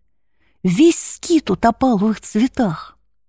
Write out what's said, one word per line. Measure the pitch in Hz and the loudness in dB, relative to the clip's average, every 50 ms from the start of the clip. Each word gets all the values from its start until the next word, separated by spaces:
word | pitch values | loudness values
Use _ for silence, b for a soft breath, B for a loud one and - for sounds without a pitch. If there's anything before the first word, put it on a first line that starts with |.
| _ _ _ _ _ _ _ _ _ _ _ _ - | _ _ _ _ _ _ _ _ _ _ _ _ -2
Весь | 180 170 208 320 339 320 - | -2 2 4 4 4 4 0
скит | - - - - - - 349 302 - - | -4 -10 -12 -10 -4 0 0 0 0 -2
утопал | 185 - - 233 226 - 269 262 233 | -4 0 0 0 0 2 0 0 2
в | 185 202 220 | 2 0 0
их | 214 - | -2 -4
цветах, | - - - 214 240 262 - - 247 185 156 - - - _ _ _ _ _ _ _ | -8 -6 -2 0 0 0 0 -2 -2 -2 -4 -8 -12 -20 _ _ _ _ _ _ _